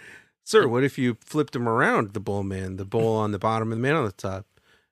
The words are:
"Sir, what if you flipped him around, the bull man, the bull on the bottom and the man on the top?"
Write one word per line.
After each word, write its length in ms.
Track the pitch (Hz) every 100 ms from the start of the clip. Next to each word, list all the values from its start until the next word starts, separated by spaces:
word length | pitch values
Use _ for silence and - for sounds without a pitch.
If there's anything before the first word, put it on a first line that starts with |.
| - - - _ -
"Sir, 220 | 214 160
what 160 | 117
if 160 | 139 -
you 180 | 127 113
flipped 340 | - 156 147 139
him 140 | 120
around, 460 | 113 170 247 107 107
the 60 |
bull 220 | 107 101
man, 340 | 98 95 95 95
the 80 | 98
bull 300 | 113 113 110
on 160 | 107
the 60 | 104
bottom 320 | 110 113 110
and 100 | 113
the 60 | 123
man 80 | 160
on 80 | 117
the 60 |
top?" 340 | - 98 95 95 _ _ _ _